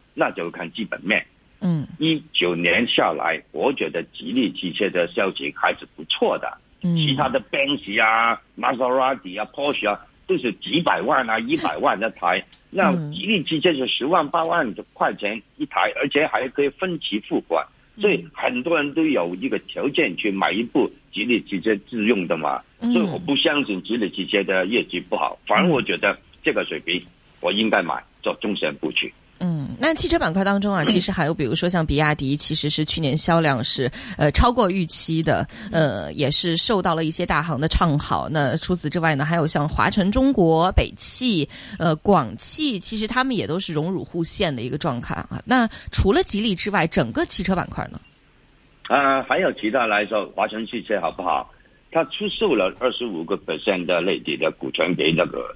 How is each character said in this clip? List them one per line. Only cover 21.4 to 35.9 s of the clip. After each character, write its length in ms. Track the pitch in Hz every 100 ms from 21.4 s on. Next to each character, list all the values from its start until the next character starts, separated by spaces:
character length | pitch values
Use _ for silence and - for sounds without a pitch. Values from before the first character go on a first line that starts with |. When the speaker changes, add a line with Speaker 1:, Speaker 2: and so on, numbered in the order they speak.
Speaker 1:
汽 180 | - 98
车 160 | 107 104 -
自 160 | 117
用 220 | 107 107 85
的 100 | 82
嘛， 260 | 76 67 - -
Speaker 2:
嗯。 120 | 233
Speaker 1:
所 100 | 240
以 40 | 190
我 120 | -
不 180 | - 143
相 280 | 160 147
信 180 | 117 92
吉 140 | - 120
利 140 | 98
汽 160 | - 90
车 160 | 101
的 220 | 98 95 92
业 160 | 117
绩 160 | - 87
不 180 | - 95
好， 220 | 76 - -
反 120 | 107
而 100 | 175
我 140 | 139
觉 140 | 107 87
得 220 | 101 87 - -
这 100 | -
个 120 | 107
水 160 | 87 78
平 240 | - 90 - _ _ -
我 120 | 87
应 160 | 101 110
该 140 | 104
买， 200 | 85 62 - _
做 120 | 104 92
中 160 | 104 98
线 180 | 78 71
布 140 | 80
局。 200 | - - - _ -
Speaker 2:
嗯， 260 | 180 160 135 -
那 120 | 302
汽 140 | 320 320
车 100 | 330
板 120 | 226
块 120 | 175
当 160 | 196 202
中 120 | 208
啊， 120 | 190
Speaker 1:
<clears throat> 20 | 151
Speaker 2:
其 140 | 185
实 100 | 180
还 160 | 180 151
有 80 |
比 100 | 165
如 80 | 131 160
说 120 | 175
像 160 | 180
比 120 | 151 143
亚 180 | 151
迪， 220 | 151 135 143
其 180 | -
实 160 | 160 151
是 140 | 151
去 160 | 156 -
年 160 | 151 156
销 240 | - 170
量 220 | 156 127
是， 260 | 107 - 127 - - -
呃， 140 | 147
超 220 | - 247
过 180 | 254 196
预 160 | 196 160
期 340 | - - 160
的， 240 | 160 98 - - -
呃， 400 | 165 151